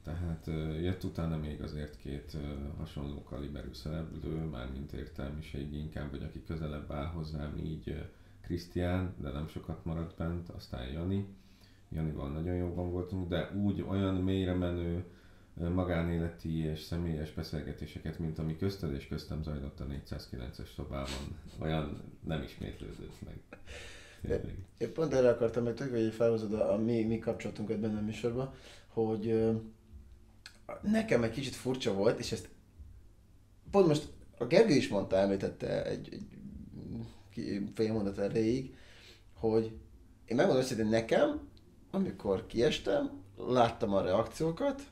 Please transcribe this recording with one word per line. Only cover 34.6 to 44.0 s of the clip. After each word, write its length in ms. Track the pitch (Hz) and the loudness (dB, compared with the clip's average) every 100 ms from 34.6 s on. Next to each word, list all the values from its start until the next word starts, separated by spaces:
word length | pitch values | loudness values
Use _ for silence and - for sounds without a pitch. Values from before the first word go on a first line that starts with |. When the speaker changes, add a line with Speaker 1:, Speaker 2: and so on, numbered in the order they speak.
| 226 | 8
Speaker 2:
is 140 | 131 104 | 8 6
mondta, 280 | 98 90 95 | 0 4 4
említette 680 | 98 98 - - - 98 | 6 4 0 -2 -2 0
egy, 240 | - - - | -2 -4 -6
egy 140 | - - - - - - - - 117 113 - - | -10 -12 -12 -14 -12 -12 -12 -10 -8 -10 -14 -14
ki-, 380 | - - 104 101 | -8 -4 -2 -4
fél 180 | - 110 | 2 2
mondat 260 | 110 98 98 | 2 0 0
erejéig, 560 | 101 113 110 131 135 - - - - - - | 0 4 4 2 -2 -12 -20 -20 -20 -20 -20
hogy 280 | - 113 110 113 - - - - - | -2 4 4 2 -6 -16 -20 -20 -20
én 120 | - 117 | -2 4
megmondom 260 | 190 131 | 6 6
őszintén, 240 | - 110 107 | 4 2 4
nekem, 540 | 113 113 180 302 294 - - - - - | 4 6 6 6 2 -6 -18 -20 -20 -4
amikor 560 | 190 180 - 104 95 - | 0 0 0 2 2 2
kiestem, 640 | 110 120 - - 294 277 - - - - | 4 4 4 2 2 2 -6 -16 -8 2
láttam 460 | 123 113 - 107 | 6 6 6 4
a 60 | 98 | 4